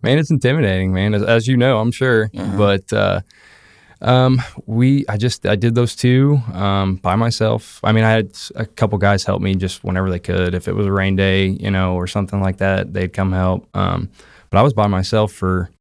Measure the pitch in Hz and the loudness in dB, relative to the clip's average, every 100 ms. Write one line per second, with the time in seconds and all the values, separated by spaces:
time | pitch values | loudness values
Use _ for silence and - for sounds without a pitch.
0 | 117 139 156 151 123 147 113 92 95 92 | 2 0 2 0 2 2 0 0 0 0
1 | 101 104 104 117 113 127 123 117 113 117 | 0 0 2 2 2 2 2 2 0 -2
2 | 131 117 107 - 95 98 101 98 - 107 | 2 2 0 -4 -6 0 2 2 -2 -2
3 | 101 92 - _ - - _ _ _ _ | 0 -2 -6 _ -20 -20 _ _ _ _
4 | - 127 127 127 123 - - 113 127 139 | 0 2 4 2 -2 -12 -6 0 2 2
5 | 139 107 120 - 92 98 117 117 120 - | 0 -2 -2 -2 -2 0 2 0 0 0
6 | 123 127 139 143 113 90 101 98 95 95 | 2 4 4 2 -2 -4 -2 0 0 -2
7 | 92 95 117 120 110 113 - - 107 110 | 0 0 0 0 0 -2 -6 -6 0 2
8 | 110 110 101 - - - 110 - 110 101 | 4 2 0 -8 -16 -10 -10 -2 -2 2
9 | 101 101 - 95 98 95 92 - 92 92 | 2 2 0 -2 0 -2 -2 -6 -4 -2
10 | 95 90 - 90 90 90 - 92 101 98 | -2 -4 -4 -2 0 -2 -4 -2 0 0
11 | 95 95 95 95 95 95 101 95 92 90 | 0 2 2 2 0 -2 -2 0 0 -2
12 | 90 101 98 101 95 92 98 95 95 95 | -4 -4 -4 -2 -2 -2 0 0 -2 -4
13 | 92 - 95 92 92 92 - 98 92 87 | -6 -2 -2 0 0 -2 -6 -4 -2 -2
14 | 92 _ - - _ 98 135 113 104 95 | -6 _ -20 -20 _ 2 2 2 0 0
15 | 95 110 107 - 92 92 90 _ | 0 0 0 -2 -2 -2 -4 _